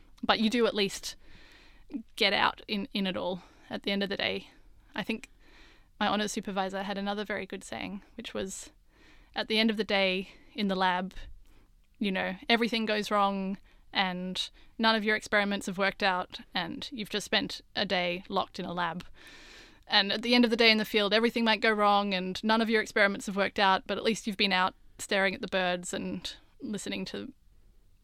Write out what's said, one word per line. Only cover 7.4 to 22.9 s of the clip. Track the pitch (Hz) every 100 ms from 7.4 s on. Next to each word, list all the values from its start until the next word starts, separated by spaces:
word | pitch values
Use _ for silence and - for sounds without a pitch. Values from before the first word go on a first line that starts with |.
good | 190 196
saying, | - - 185 196 - -
which | 233
was, | 214 196 - - - _ _ - - - -
"At | 208
the | 220
end | 226
of | 214
the |
day | 202 202 190 185 196 - -
in | 254 202
the |
lab, | 190 185 180 185 - - - - - - _ _ -
you | 202
know, | 185 185 185 -
everything | 233 233 226 220
goes | 214 202
wrong | 208 196 196 190 196 - - -
and | 190 190 180 185 180 - - - -
none | 226
of | 220
your | 214 214
experiments | - 208 202 202 -
have | 185
worked | 196 -
out | 202 180 - - -
and | 190 170 - -
you've | 247 202
just | 208 -
spent | 208 196 - - -
a |
day | 196 185 180 175 -
locked | 190 - -
in |
a | 175
lab. | 175 170 175 - - - - - - - - -
And | 170 196
at | 220
the | 233
end | 247
of | 240
the | 226
day | 226
in | 214
the | 214
field, | 214 202
everything | 214 233 233
might | 226 214
go | 233
wrong | 208 208 202 202
and | 185 185 185
none | 220 226
of | 226
your | 220
experiments | -